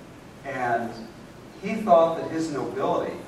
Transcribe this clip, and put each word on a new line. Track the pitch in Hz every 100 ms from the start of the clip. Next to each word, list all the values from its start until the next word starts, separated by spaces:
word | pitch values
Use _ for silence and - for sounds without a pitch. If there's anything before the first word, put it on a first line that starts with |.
| - - - -
And | - 370 - - - - - - - - - -
he | 196 -
thought | - 170 165 165
that | -
his | 160 160
nobility | 135 165 - - - - -